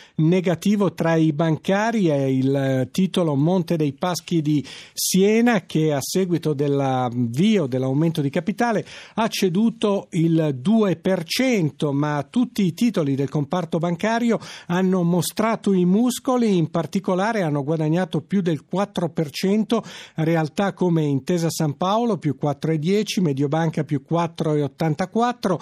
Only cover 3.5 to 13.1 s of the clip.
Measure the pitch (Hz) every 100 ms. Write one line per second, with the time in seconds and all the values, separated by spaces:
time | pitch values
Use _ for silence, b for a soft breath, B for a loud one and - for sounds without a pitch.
3.5 | 185 160 170 151 135 180 175 - 170 147
4.5 | 151 127 B B - - 185 196 220 240
5.5 | 220 - 160 156 143 - 185 185 165 160
6.5 | 139 147 139 135 131 127 120 120 120 208
7.5 | 214 139 127 131 139 165 160 139 180 165
8.5 | - 240 208 B B B - 214 - 190
9.5 | 170 226 226 208 196 - 170 165 165 156
10.5 | 131 139 226 202 165 185 185 165 - 262
11.5 | 226 156 - 151 139 151 147 139 240 247
12.5 | - 185 165 240 190 143